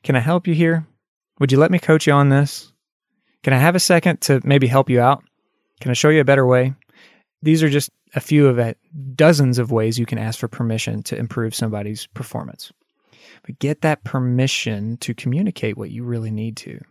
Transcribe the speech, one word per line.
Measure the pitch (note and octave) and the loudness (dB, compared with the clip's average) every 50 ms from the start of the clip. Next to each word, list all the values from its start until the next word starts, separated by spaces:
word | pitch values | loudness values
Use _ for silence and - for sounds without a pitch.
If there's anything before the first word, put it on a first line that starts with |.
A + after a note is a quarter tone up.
Can | _ - C#3 | _ 0 0
I | B2+ | 0
help | A#2 D3 F3 F3+ - | 2 0 -2 -2 0
you | F3 | -2
here? | E3 D#3 E3+ E3 E3 E3 D#3 _ _ _ _ _ _ _ _ _ _ _ | 0 2 2 2 0 -2 -4 _ _ _ _ _ _ _ _ _ _ _
Would | C#3 C3 | 0 2
you | C3 C3+ | 4 4
let | D#3 E3 | 4 4
me | F#3 E3+ | 2 0
coach | - - D#3+ D#3 - | 2 2 2 4 4
you | D#3 | 4
on | C#3+ C#3+ C#3+ C#3+ | 4 4 4 4
this? | C3+ C#3 C#3+ C#3 - - - _ _ _ _ _ _ _ _ _ _ _ _ _ _ _ - | 4 2 2 0 -4 -12 -18 _ _ _ _ _ _ _ _ _ _ _ _ _ _ _ -2
Can | C3+ | 0
I | C3 B2+ | 0 2
have | C#3 E3 F3 | 2 2 2
a | F#3 | 0
second | - - F3+ E3 - F3+ F3 - | 2 4 2 4 4 0 -2 -2
to | - - C#3 B2+ - | 0 0 0 0 2
maybe | C#3+ C#3 C#3+ C3 | 2 2 2 2
help | A#2+ B2 C3+ C3 - | 4 2 2 2 2
you | B2 A#2+ | 2 2
out? | A#2+ B2+ C#3+ - _ _ _ _ _ _ _ _ _ _ _ _ | 4 2 2 0 _ _ _ _ _ _ _ _ _ _ _ _
Can | - B2+ | -6 -4
I | B2 | -2
show | - - D3+ | 2 2 4
you | D#3 D#3 | 4 4
a | C#3 | 4
better | C3 C#3 C#3 C3 | 4 4 4 4
way?" | B2 B2+ B2+ B2+ C3 C3+ _ _ _ _ _ _ _ _ _ _ _ _ _ | 4 4 2 2 0 -4 _ _ _ _ _ _ _ _ _ _ _ _ _
These | - D#3 D#3+ D#3+ | 0 2 2 4
are | D#3+ D3+ | 2 2
just | C#3 C#3+ - - _ _ _ _ - | 2 0 -2 -4 _ _ _ _ -10
a | C#3+ | -10
few | - - D#3 D3 C#3+ C3+ | -4 2 4 6 6 6
of | B2 A#2+ | 4 2
it, | A#2 A2+ - _ _ _ E3 D3+ C3+ C3+ B2+ | -2 -2 -4 _ _ _ -18 -16 -14 -14 0
dozens | B2+ D3+ D#3+ E3+ C#3+ C#3+ B2+ B2 B2 | 4 4 4 6 4 4 2 2 0
of | A#2+ A2+ | -2 0
ways | A#2+ A2 A2 A2+ A2 A#2+ | 0 0 0 0 -2 -2
you | A#2 | -4
can | - C#3 A2 | -4 -4 -6
ask | A2 A2 A2 - | -6 -6 -6 -6
for | - A2+ | -8 -10
permission | - - B2 A2+ A2 A2 - - A2 G#2 G#2 | -6 -6 -4 -4 -4 -4 -4 -6 -8 -8 -8
to | - - - | -8 -8 -8
improve | A#2 A2+ - B2 A2+ A2+ - | -8 -8 -6 -6 -6 -6 -4
somebody's | - A#2 A2 G#2+ G#2 G2+ G#2 G#2+ A2 - | -6 -6 -4 -6 -6 -8 -8 -10 -12 -14
performance. | _ _ - - - - - - - - _ - - _ _ _ _ _ _ _ _ _ _ _ - - _ _ | _ _ -16 -14 -10 -10 -12 -12 -12 -18 _ -20 -20 _ _ _ _ _ _ _ _ _ _ _ -20 -20 _ _
But | - C#3 _ | -20 -12 _
get | - C#3 D3+ _ | -4 -4 -4 _
that | - D#3 D3+ _ | -2 -2 -2 _
permission | - - - C3 B2+ B2 B2 B2+ C3 C3+ - - - B2 A2 G2+ G2+ A2 A#2 A#2+ | -6 -6 -4 -2 -2 0 0 0 0 0 -2 -4 -6 -6 -6 -6 -6 -8 -8 -10
to | - - A#2 | -8 -10 -10
communicate | - - A#2+ B2 D#3+ G3+ G3+ - - - A2 G2+ | -8 -6 -6 -4 -2 -4 -4 -4 -6 -8 -8 -6
what | - - - | -8 -12 -12
you | - A#2 B2 | -12 -12 -10
really | A#2+ A#2+ A2+ A2 A2 | -8 -8 -8 -6 -8
need | G#2+ G#2+ A2 A2+ G#2+ - | -8 -8 -8 -10 -10 -12
to. | - - - - - _ | -16 -18 -18 -18 -20 _